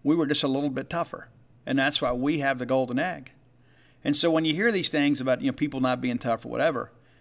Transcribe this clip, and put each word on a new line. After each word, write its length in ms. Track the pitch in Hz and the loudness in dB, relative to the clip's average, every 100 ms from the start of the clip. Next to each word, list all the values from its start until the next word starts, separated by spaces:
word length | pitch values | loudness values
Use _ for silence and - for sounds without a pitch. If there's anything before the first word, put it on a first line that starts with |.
We 120 | 143 165 | 2 2
were 100 | 143 | 2
just 160 | 147 | 0
a 60 | 143 | 0
little 240 | 135 143 | 0 -2
bit 180 | 131 - | -4 -6
tougher, 400 | 170 165 - - - - - - | -6 -6 -10 -16 -20 -20 -16 -2
and 100 | 135 | 0
that's 240 | 139 147 | 2 0
why 100 | 131 | -2
we 260 | 123 135 156 | 0 0 0
have 180 | 139 127 | 0 -2
the 80 | 123 | 0
golden 320 | 131 127 127 | 0 2 -2
egg." 360 | 175 156 131 - _ _ _ _ _ _ | -2 -6 -14 -20 _ _ _ _ _ _
And 140 | - 147 | -2 2
so 140 | 170 | 4
when 120 | 160 | 4
you 120 | 160 156 | 2 2
hear 160 | 226 | 2
these 180 | 180 147 | 2 0
things 320 | 151 143 131 | 2 2 2
about, 200 | 127 123 | 0 0
you 60 | 135 | 0
know, 80 | 123 | -2
people 260 | 156 135 | -2 0
not 200 | 127 127 | 0 0
being 160 | 127 120 | -2 -2
tough 280 | 120 113 120 | -2 -2 -2
or 40 | |
whatever, 420 | 117 156 131 - - _ _ | 0 0 0 -8 -14 _ _